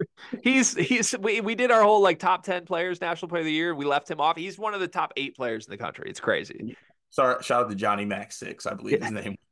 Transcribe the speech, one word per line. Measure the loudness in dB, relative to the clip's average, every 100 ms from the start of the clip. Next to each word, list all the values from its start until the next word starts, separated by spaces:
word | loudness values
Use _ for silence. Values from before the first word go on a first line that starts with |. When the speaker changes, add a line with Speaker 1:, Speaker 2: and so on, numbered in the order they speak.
| -10 _ -12 -2
Speaker 1:
he's, | 2 4 4 2
he's, | 2 2 0 -2
we, | 0 0
we | 0
did | 0 4
our | 6
whole, | 8 8
like, | 6 4
top | 0 0
ten | -2 -4 -2
players, | -2 -2 -4
national | -4 -4 -4
player | -4
of | 0
the |
year. | 0 0
We | -2 0
left | 0 0
him | 0
off. | 0 0
He's | -6 -6
one | -6
of | -4
the | -4
top | -4 -6 -6
eight | -8
players | -6 -6 -6 -8
in |
the | -10
country. | -10 -10 -12
It's | -6
crazy. | 0 0 -2 -10 -12 -14 _ _ _
Speaker 2:
Sorry, | 0 2 2
shout | 0 2
out | 2
to |
Johnny | 0 0 0
Mac | -2 -6 -8
six, | -14 -14 -8 -8
I |
believe | -6 0 0
Speaker 1:
Yeah. | 0
Speaker 2:
his |
name | -6 -8 -10 _